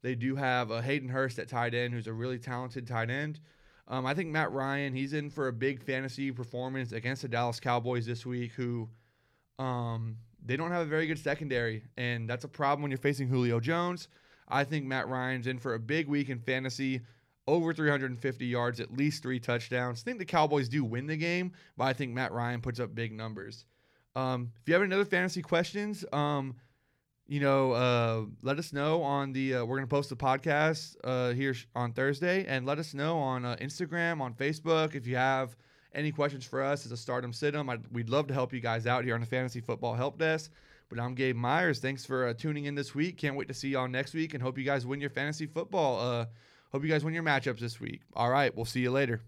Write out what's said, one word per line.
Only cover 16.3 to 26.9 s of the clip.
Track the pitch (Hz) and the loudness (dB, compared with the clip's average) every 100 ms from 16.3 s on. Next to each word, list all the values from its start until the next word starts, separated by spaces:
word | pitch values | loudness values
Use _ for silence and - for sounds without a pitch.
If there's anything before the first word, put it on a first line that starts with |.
| 127 | -2
fantasy, | 117 131 131 123 135 131 117 _ _ _ - | 0 0 0 -2 -2 -2 -6 _ _ _ 2
over | 165 165 | 4 4
three | 156 151 | 2 2
hundred | 143 131 | 4 0
and | 120 | -2
fifty | 135 120 123 | -2 -2 0
yards, | 120 120 120 | 2 2 0
at | 113 123 | -6 2
least | 147 151 | 2 2
three | 127 127 | -2 -4
touchdowns. | 117 120 117 127 123 117 | 0 -2 0 -2 -2 -4
I | 233 | -6
think | 240 | -6
the | 180 | 0
Cowboys | 175 151 147 123 | 4 4 4 2
do | 143 123 | 0 0
win | 117 143 | -2 -2
the | 156 | -2
game, | 170 175 180 - - - | 0 0 -2 -6 -20 -2
but | 131 | 0
I | |
think | 127 131 | 0 -2
Matt | 120 127 | -2 -2
Ryan | 104 120 120 | 0 -2 -2
puts | 123 120 | -4 -4
up | 117 | -4
big | 110 113 | -4 -6
numbers. | 107 113 110 107 110 - _ _ _ _ - | -6 -8 -8 -10 -14 -20 _ _ _ _ -2
Um, | 131 127 123 - | 0 0 -4 -6
if | - | 4
you | 170 | 4
have | |
any | 196 | 6
other | 190 | 4
fantasy | 202 185 185 180 | 4 2 2 -2
questions, | 170 170 175 202 208 196 180 | 0 2 2 -2 -4 -6 -4
um, | 143 147 147 135 123 _ _ _ | 0 2 0 -2 -8 _ _ _